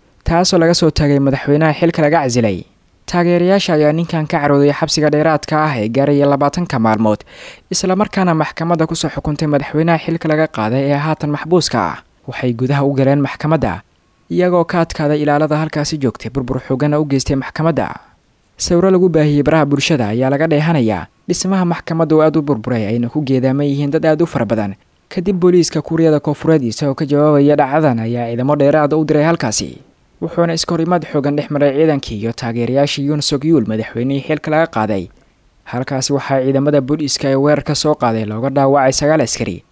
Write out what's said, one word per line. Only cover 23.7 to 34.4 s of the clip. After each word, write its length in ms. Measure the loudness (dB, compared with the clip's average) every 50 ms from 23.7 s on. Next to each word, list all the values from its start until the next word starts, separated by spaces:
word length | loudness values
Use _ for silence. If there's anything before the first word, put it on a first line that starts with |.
| -2 -2 -2 -2
dad 140 | -2 0 2
aad 180 | 0 2 2
u 40 | 0
fara 180 | -2 -2 -2 -2
badan. 300 | -2 -2 -2 -2 -4 -8 -10 _ _ _ _ _ _
Kadib, 320 | -8 -6 -4 -2 -2 2
booliiska 400 | 2 4 4 4 2 2 -2 -4
Kuuriyada 380 | -4 -2 0 2 2 2 2 2
Koonfureed, 420 | 0 -2 -4 -2 0 2 2 2
isagoo 320 | 2 -2 -4 -4 -4 -4 -2
ka 120 | -4 -2 0
jawaabaya 480 | 0 2 4 4 4 4 4 4 4
dhacdadan, 420 | 2 2 2 2 2 2 2 2 0 -2
ayaa 240 | -4 -4 -4 -4 -4
ciidamo 280 | -4 -2 0 0 2
dheeraad 360 | 2 4 4 4 4 2 2
u 120 | 0 0 0
diray 200 | 2 2 2 2
halkaasi, 540 | 2 0 0 -2 -4 -4 -4 -6 -8 -12 -16 -20 _ _ _ _ _ _ _
wuxuuna 320 | -10 -6 -2 -2 -2 0
iska 220 | -2 -4 -4 -2 -2
horimaad 320 | -2 0 0 -2 -2 -2 -2
xooggan 280 | -4 -2 -2 -2 -2
dhex 120 | -2 -4 -4
maray 220 | -2 0 0 2
ciidankii 460 | 2 2 2 2 2 0 -4 -6 -8 -6
iyo 120 | -6 -6
taageerayaashii 760 | -6 -6 -6 -6 -4 -2 -2 0 0 0 0 0 -2 -4 -4
Yoon 140 | -2 -2 -2
Suk 220 | -2 -2 -2 -2 0
Yeol, 200 | 2 2 2 2
madaxweynihii 540 | 0 -2 -4 -6 -6 -6 -4 -4 -2 -2 -4 -2 -4
xilka 220 | -4 -4